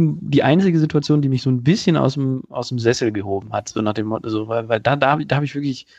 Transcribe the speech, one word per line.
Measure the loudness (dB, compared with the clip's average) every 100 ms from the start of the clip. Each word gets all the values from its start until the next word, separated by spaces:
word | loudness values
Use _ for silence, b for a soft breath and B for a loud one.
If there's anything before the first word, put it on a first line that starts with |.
| 4 0
die | 0 2
einzige | 4 4 4 2
Situation, | 2 0 2 2
die | 2
mich | 0
so | 0
ein | 2
bisschen | 2 2 2 2
aus | 2
dem, | 0 -2 -4 -6
aus | -10 -6
dem | 0
Sessel | 2 2 0
gehoben | -2 -4 -6 -4
hat, | -8 -6
so | -2
nach | -2
dem | -2 -4
Motto, | -6 -4
so, | -6 -4
weil, | -6 -2
weil | -2
da, | 0 2
da | 2
hab | 0
ich, | 0
da | -2
hab |
ich | -2
wirklich | -4 -6 -6 -12